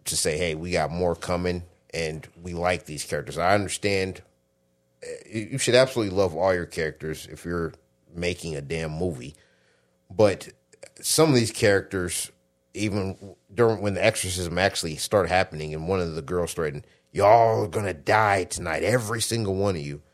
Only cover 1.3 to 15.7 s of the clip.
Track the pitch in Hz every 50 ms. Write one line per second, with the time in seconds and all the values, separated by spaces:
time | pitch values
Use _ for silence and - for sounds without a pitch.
1.3 | 87 87 90 90 90 90 87 - _ _ _ _ - - 82 80 78 78 69 -
2.3 | _ 85 85 90 87 85 85 90 90 85 - - 78 73 - - - 76 67 65
3.3 | 69 80 82 90 98 104 101 92 - - - 104 101 95 95 95 90 - - _
4.3 | _ _ _ _ _ _ _ _ _ _ _ _ _ _ - 82 80 - - -
5.3 | 98 110 107 87 - 131 - - 117 123 131 127 - 120 110 101 90 95 98 92
6.3 | 78 78 90 95 92 90 85 80 - - 80 78 71 - - 78 78 73 - -
7.3 | - 78 - 85 85 87 82 80 - - _ _ _ _ _ _ 80 87 87 90
8.3 | 90 - - 85 80 71 71 69 82 80 80 80 78 78 87 92 80 65 60 69
9.3 | 78 _ _ _ _ _ _ _ _ _ _ _ _ _ _ - - 90 107 101
10.3 | 95 - - - - _ _ _ _ - - - _ - - - - - 156 160
11.3 | 139 123 117 107 - - - 104 101 98 92 - - 95 90 87 - - - -
12.3 | - _ _ _ _ _ _ _ - - 104 107 92 104 95 95 95 - - 98
13.3 | 87 _ _ _ 101 90 120 113 113 95 101 104 98 90 90 110 110 - - 95
14.3 | 90 90 92 85 82 87 92 98 - - - 85 76 71 - - - 104 92 82
15.3 | 90 90 82 - - 78 78 78